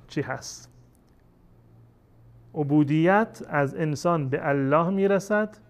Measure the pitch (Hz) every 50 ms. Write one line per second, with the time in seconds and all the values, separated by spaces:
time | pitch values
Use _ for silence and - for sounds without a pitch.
0 | - - - 156 139 - 131 131 - - - - - - - - - _ _ _
1 | _ _ _ _ _ _ _ _ _ - - _ - - - - - - _ _
2 | _ _ _ - - - - - - - - 160 147 139 147 151 151 135 151 156
3 | 160 175 190 208 226 220 - - - - 156 147 143 139 - - 165 156 147 135
4 | - 175 170 165 143 131 131 160 - 151 143 143 139 135 143 160 170 175 196 196
5 | 196 196 202 190 196 - 214 208 214 208 - - - -